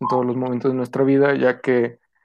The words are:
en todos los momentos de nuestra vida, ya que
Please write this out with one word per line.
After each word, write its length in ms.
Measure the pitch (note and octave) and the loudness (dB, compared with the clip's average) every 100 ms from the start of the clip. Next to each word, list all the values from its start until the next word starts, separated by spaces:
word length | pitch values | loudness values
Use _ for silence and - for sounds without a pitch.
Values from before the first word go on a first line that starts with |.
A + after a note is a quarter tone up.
en 60 | B2 | -2
todos 160 | B2+ B2 | -2 0
los 100 | B2 | -2
momentos 360 | B2+ B2 C3+ | -4 -4 -2
de 40 | B2+ | -2
nuestra 280 | B2 C3 C3+ | -4 0 2
vida, 280 | C#3 C#3+ C#3 | 4 2 2
ya 260 | B2+ B2 | 0 0
que 380 | - B2 A#2 A#2+ _ _ | 0 0 0 -4 _ _